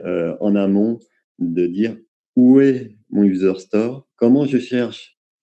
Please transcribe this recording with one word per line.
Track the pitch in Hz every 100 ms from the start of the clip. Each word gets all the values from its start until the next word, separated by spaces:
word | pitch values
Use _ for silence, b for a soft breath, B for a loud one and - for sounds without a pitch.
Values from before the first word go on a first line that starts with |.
| 87
euh, | 90 82 -
en | 104 101
amont, | 98 98 110 117 _ _ _ _
de | 87 85 87
dire | 90 113 110 _ _ _ 123
où | 127 135
est | 139 123 113 - _
mon | 101 101
user | 92 95 -
store, | - 107 117 135 - _
comment | 117 139 143
je | 127
cherche, | - 123 113 - - _ _ _